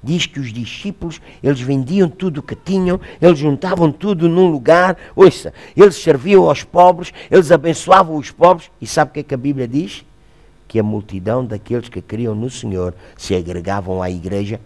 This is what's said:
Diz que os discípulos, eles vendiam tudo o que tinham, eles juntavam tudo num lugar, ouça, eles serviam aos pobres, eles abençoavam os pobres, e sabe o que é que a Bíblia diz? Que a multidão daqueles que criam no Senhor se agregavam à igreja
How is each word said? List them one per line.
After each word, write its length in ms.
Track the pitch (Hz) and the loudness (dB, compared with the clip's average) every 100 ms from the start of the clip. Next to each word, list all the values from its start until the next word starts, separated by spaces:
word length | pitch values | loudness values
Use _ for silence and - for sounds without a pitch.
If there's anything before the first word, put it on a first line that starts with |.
Diz 240 | 110 170 - | -4 -4 -4
que 140 | 139 | -8
os 120 | 131 | -10
discípulos, 680 | 110 113 - 202 185 170 156 - - | -10 -12 -10 -12 -10 -12 -12 -20 -6
eles 160 | 127 139 | -2 -2
vendiam 500 | 127 139 131 190 180 | -2 -4 -2 0 -2
tudo 300 | - 190 160 | -2 -8 -8
o 40 | |
que 120 | - - | -12 -14
tinham, 440 | - 190 185 180 - - | -4 -2 -2 -4 -6 2
eles 160 | 165 160 | 4 4
juntavam 540 | 151 139 185 185 165 | 0 -2 -4 0 0
tudo 360 | 135 202 190 170 | 0 -4 0 0
num 200 | 170 185 | 2 2
lugar, 480 | 151 120 165 185 180 - - | 2 2 4 4 -2 -8 4
ouça, 380 | 190 - - - - - | 4 4 -12 -16 -14 6
eles 200 | 202 170 | 6 6
serviam 520 | - 139 139 196 170 | 0 0 4 4 4
aos 160 | 143 | 0
pobres, 500 | - 175 180 175 175 - - | -2 4 4 4 -4 -16 2
eles 220 | 180 165 | 2 4
abençoavam 640 | 165 151 156 - 190 175 156 | 2 2 -4 4 4 4 -2
os 160 | 131 | -8
pobres, 400 | - 170 180 - _ | 2 4 4 -2 _
e 60 | 120 | -6
sabe 240 | - 151 | -2 -2
o 20 | |
que 60 | - | -4
é 40 | |
que 100 | 143 | -8
a 40 | 135 | -6
Bíblia 300 | 135 139 120 | -4 -4 -4
diz? 360 | 131 185 - - _ _ _ _ _ _ | -4 -6 -10 -20 _ _ _ _ _ _
Que 120 | 110 | -2
a 40 | |
multidão 640 | 107 107 101 98 90 120 127 | -2 -4 -8 -10 -4 -4 -4
daqueles 440 | 107 - 120 120 | -10 -6 -8 -6
que 120 | 95 | -14
criam 320 | - 107 117 | -12 -8 -6
no 160 | 107 120 | -6 -8
Senhor 460 | 127 113 92 90 82 - - | -10 -8 -6 -6 -8 -20 -20
se 200 | - 92 | -6 -4
agregavam 680 | 85 90 87 98 92 92 | -4 -10 -6 -8 -6 -6
à 80 | 92 | -6
igreja 500 | 90 85 98 101 107 | -8 -8 -8 -8 -10